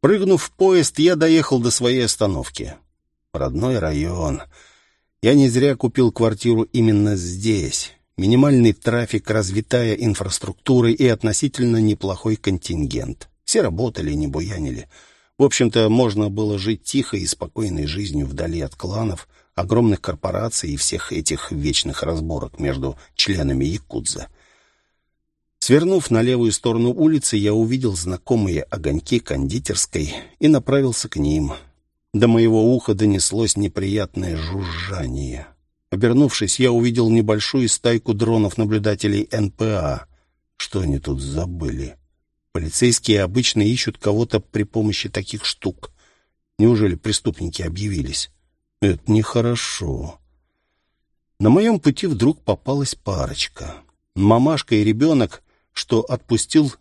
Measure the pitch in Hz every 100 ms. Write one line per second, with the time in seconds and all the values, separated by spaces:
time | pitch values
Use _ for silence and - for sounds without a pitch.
0 | - 208 190 180 - _ 190 185 156 -
1 | 160 175 160 160 147 131 120 117 123 127
2 | 117 - 104 90 - - - - _ _
3 | _ _ _ - 67 76 127 123 82 73
4 | 82 90 80 135 - - - _ _ _
5 | _ _ 110 143 135 120 139 127 123 120
6 | 123 - 113 107 120 113 113 - 113 104
7 | 104 101 87 90 110 104 69 - - _
8 | _ - 95 120 143 135 117 101 - 120
9 | 117 107 - 110 95 98 110 123 117 104
10 | 117 98 95 - - 95 - 127 117 113
11 | 131 110 110 101 143 - 123 113 107 104
12 | 95 92 113 107 - 95 - 85 71 60
13 | 60 - - _ - - 143 85 120 -
14 | 76 76 76 151 - 175 147 117 107 _
15 | _ _ _ _ 139 - 120 117 110 113
16 | 123 101 104 98 107 101 98 107 - 139
17 | 127 101 85 - 82 - 107 80 73 82
18 | 101 73 69 69 82 82 76 - - 101
19 | 110 87 - _ _ - 90 110 113 101
20 | - 87 92 95 113 - 82 71 - -
21 | - - - - - - 73 - - 69
22 | - 80 80 80 - - 71 67 67 65
23 | - - - 95 69 67 69 98 - 60
24 | 58 - - _ _ _ _ _ _ _
25 | _ _ _ _ _ _ - 135 170 190
26 | - 113 117 127 117 104 120 113 120 123
27 | 156 156 - 107 101 107 113 131 127 92
28 | 85 90 - 120 98 80 - - 78 73
29 | - 120 - 69 69 104 - 85 - 85
30 | 76 - - _ 151 151 131 139 135 113
31 | - - 73 78 73 71 - _ _ _
32 | _ 107 117 113 113 113 110 123 - 101
33 | 107 98 - 101 113 - 101 - 95 104
34 | 101 - 92 80 80 95 95 82 90 95
35 | 67 65 67 64 - _ _ _ _ 92
36 | 117 120 143 - 101 - 123 120 120 117
37 | 113 113 107 107 - 135 120 - 120 117
38 | - 104 113 113 104 87 110 107 104 101
39 | 104 101 107 110 101 - 110 104 76 60
40 | - _ _ _ _ _ - 101 90 69
41 | 73 67 67 73 90 87 76 65 67 -
42 | _ _ _ _ _ 85 78 - 123 113
43 | - 104 92 110 123 - 104 127 - -
44 | - 104 117 110 - - 104 113 107 101
45 | 107 107 98 107 - - 98 90 - _
46 | _ _ _ _ _ _ 110 117 104 85
47 | 110 104 - - 85 - 87 85 104 92
48 | 65 69 - _ _ _ _ _ 101 87
49 | - 107 107 120 117 120 - - 85 64
50 | 78 - _ _ _ _ _ _ _ _
51 | _ _ _ _ 107 147 220 214 147 131
52 | 185 123 117 160 - 95 - 139 135 -
53 | - 90 65 - - - 73 - _ _
54 | _ - 101 113 135 156 - 110 104 107
55 | 151 147 107 - _ _ _ - - 117
56 | - 123 _ 113 - 156 147 -